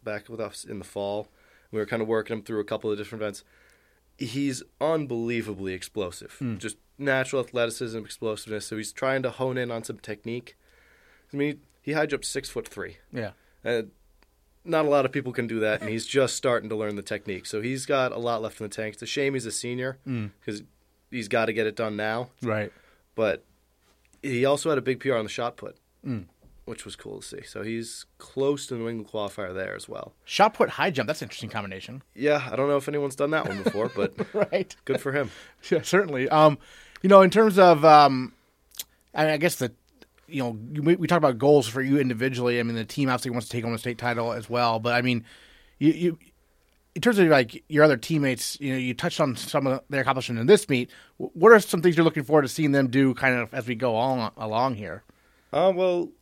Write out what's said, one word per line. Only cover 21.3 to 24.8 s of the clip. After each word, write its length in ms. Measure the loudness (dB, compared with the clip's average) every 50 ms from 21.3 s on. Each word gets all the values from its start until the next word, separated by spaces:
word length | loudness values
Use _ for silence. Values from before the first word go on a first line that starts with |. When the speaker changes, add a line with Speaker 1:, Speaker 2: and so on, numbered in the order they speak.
| -2 0 0 0
Speaker 1:
get 160 | -2 -2 -2 -2
it 80 | -4
done 180 | -4 -6 -6 -4
now. 360 | -4 -4 -4 -4 -6 -6 -10 _ _
Speaker 2:
Right. 300 | -6 -4 -4 -4 -4 -6 -10 _ _ _ _ _ _ _ _
Speaker 1:
But 300 | -2 0 0 -2 -4 -8 _ _ _ _ _ _ _ _ _ _ _ _ _ _ _
he 220 | -8 -4 -2 0 2
also 260 | 2 2 0 0 -2
had 80 | -2
a 40 | 0